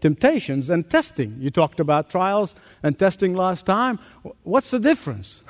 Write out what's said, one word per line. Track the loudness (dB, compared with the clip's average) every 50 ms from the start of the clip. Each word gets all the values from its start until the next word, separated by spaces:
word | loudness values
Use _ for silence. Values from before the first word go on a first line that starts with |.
temptations | 0 0 2 4 4 2 2 2 -2 -4 -4 -4 -2 0
and | -2 -2 0 0
testing?" | 0 0 0 0 -4 -6 -6 -6 -6 -6
You | -6 -2
talked | 0 2 0 0 0 -2
about | 0 0 0 0 0 -2
trials | -2 -2 0 0 0 0 -2 -2 -6 -12 -20 -20 -12 _ -4
and | -4 0 2
testing | 2 0 2 0 0 0 0
last | 0 0 -2 -2 -2 -2
time. | 0 0 0 0 0 -2 -4 -8 -14 -20 _ -20 -20 -20 _ _
What's | -2 0 0 0 0 -2
the | 0
difference? | 2 2 2 2 -2 -6 -10 -10 -12 -16 -20 -20 _ -14